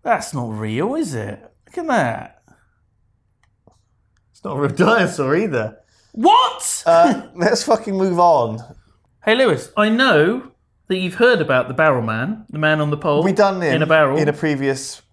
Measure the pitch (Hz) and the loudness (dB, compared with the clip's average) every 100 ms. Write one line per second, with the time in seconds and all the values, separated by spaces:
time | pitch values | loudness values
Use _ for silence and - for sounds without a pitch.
0 | - 208 - 147 117 107 107 113 196 302 | 0 -2 -2 -8 -6 -6 -4 -4 -4 -4
1 | 240 123 104 104 - _ _ - 330 240 | -6 -8 -10 -12 -20 _ _ -10 -4 -2
2 | 127 113 - _ _ _ _ _ _ _ | -2 -6 -12 _ _ _ _ _ _ _
3 | _ _ _ _ _ _ _ _ _ _ | _ _ _ _ _ _ _ _ _ _
4 | _ _ _ _ - 139 143 160 185 226 | _ _ _ _ -10 -4 -4 2 2 4
5 | 175 165 135 156 214 127 107 - _ _ | 0 -2 -2 0 0 -4 -6 -10 _ _
6 | _ 226 302 466 508 - - - - 165 | _ 0 4 4 2 -4 -8 -4 2 4
7 | 170 - - 175 175 160 - 220 - 190 | 4 2 -6 -2 0 0 0 -2 0 -2
8 | 190 175 175 147 117 110 117 - _ _ | 0 4 4 4 0 -6 -14 -20 _ _
9 | _ _ - 233 254 139 - - 214 226 | _ _ -2 2 2 0 -4 -2 0 2
10 | 269 160 165 247 - _ _ _ _ 190 | 2 4 2 0 -8 _ _ _ _ -4
11 | 185 180 247 220 135 127 123 127 156 127 | -4 2 2 2 2 0 0 0 2 2
12 | 113 110 139 220 - 151 156 156 147 147 | -2 -4 -6 -8 -10 -4 0 0 0 -2
13 | 151 147 185 196 196 185 165 143 156 160 | 0 0 0 2 2 2 -2 0 2 2
14 | 143 147 151 147 160 143 135 131 - - | 2 2 -2 -2 -2 -2 -2 -4 -8 -16
15 | _ | _